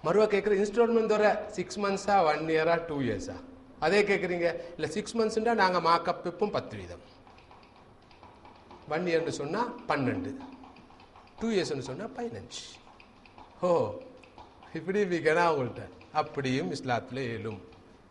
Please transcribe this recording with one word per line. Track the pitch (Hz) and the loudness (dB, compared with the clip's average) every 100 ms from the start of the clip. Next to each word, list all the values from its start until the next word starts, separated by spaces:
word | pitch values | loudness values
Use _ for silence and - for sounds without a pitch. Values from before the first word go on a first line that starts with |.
மறுவா | 156 | 4
கேட்குற | 190 214 202 202 | 4 6 4 2
இன்ஸ்டால்மெண்ட் | 196 208 214 233 233 214 | 2 2 4 4 4 4
தவிர | 214 208 180 - | 4 4 2 -2
சிக்ஸ் | - 180 - | -6 -6 -2
மந்த்ஸா, | 202 196 - 196 | -2 -2 2 4
ஒன் | 156 151 | 4 2
இயரா, | 160 160 160 170 165 | 2 2 4 2 0
டூ | 143 | -2
இயர்ஸா, | 127 - 92 90 - - - - | -2 -2 -6 -12 -16 -20 -20 -2
அதே | 156 202 | 2 4
கேட்குறீங்க. | 202 190 175 175 170 165 - - | 4 2 0 0 0 -2 -10 -6
இல்ல, | 151 | -4
சிக்ஸ் | 208 208 233 | -4 -6 -2
மந்த்ஸ்ன்றா | 220 220 226 | 0 0 0
நாங்க | 233 190 180 | 4 4 4
மார்க்கப் | 165 170 170 175 | 4 4 2 -4
வைப்போம் | 175 170 208 | -6 -2 -2
பத்து | 139 127 107 | -2 -4 -12
வீதம், | 90 87 - - - - - - - - - - - - - - - - - - - | -12 -14 -18 -20 -20 -20 -20 -20 -20 -20 -20 -20 -20 -20 -20 -20 -20 -20 -20 -20 -6
ஒன் | 151 180 | -2 2
இயர்னு | 165 147 | 0 0
சொன்னா | 135 143 190 233 - - | -4 -4 -2 -2 -6 -2
பன்னெண்டு, | 151 123 101 - - - - - - - - - - - - | 0 0 -2 -4 -10 -14 -18 -20 -20 -20 -20 -20 -20 -20 -6
டூ | 226 | 0
இயர்ஸ்னு | 208 143 139 | 0 0 -2
சொன்னா | 127 131 | -6 -8
பதினஞ்சு. | 226 262 240 104 - - - - - - - - - - - - | -10 -8 -10 -10 -14 -14 -16 -20 -20 -20 -20 -20 -20 -20 -20 -6
ஓ, | 180 170 110 - - - - - - - - | 2 2 2 -4 -14 -20 -20 -20 -20 -20 -12
இப்படி | 165 165 196 | -10 -4 0
வீக்கனா | 196 175 147 160 175 | 0 2 2 4 4
அவங்கள்ட்ட | 151 120 - 101 - - | 2 -2 -6 -14 -16 -6
அப்படியும் | 151 151 - 135 131 180 | -4 -2 -2 -2 0 -2
இஸ்லாத்துல | 143 131 117 - 123 127 | -4 -2 -2 -2 -6 -6
ஏலும். | 113 107 101 - - - - - | -6 -8 -10 -14 -20 -20 -20 -20